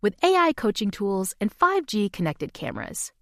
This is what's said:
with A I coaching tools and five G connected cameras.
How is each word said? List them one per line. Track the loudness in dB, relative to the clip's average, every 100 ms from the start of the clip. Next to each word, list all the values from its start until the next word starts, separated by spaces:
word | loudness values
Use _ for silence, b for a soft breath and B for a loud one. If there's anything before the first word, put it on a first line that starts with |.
with | -2 2
A | 4
I | 6 4
coaching | 2 0 0 -2
tools | -2 -2 -2 -4 -4
and | -4
five | 2 2 2 -2
G | -2 -2
connected | -2 -4 -4 -8
cameras. | -8 -10 -8 -10 -10 -12 _